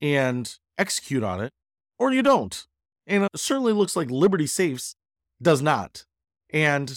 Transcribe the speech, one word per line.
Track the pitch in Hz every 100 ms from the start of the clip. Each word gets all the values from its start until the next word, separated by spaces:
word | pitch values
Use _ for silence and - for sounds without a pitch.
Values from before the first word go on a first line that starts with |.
and | 147 143 131 123 113 - _ -
execute | 196 - - 135
on | 104 92
it, | 117 _ _ _ _ -
or | 262
you | 262
don't. | 269 262 196 - - _ _ _ -
And | 202
it | 196 -
certainly | - 269 240
looks | 208 185 180
like | 131
Liberty | 127 196 190 147
Safes | - 175 127 - - _ _ _ -
does | 165 139
not. | 151 123 85 - - _ _ _ -
And | 156 151 143 135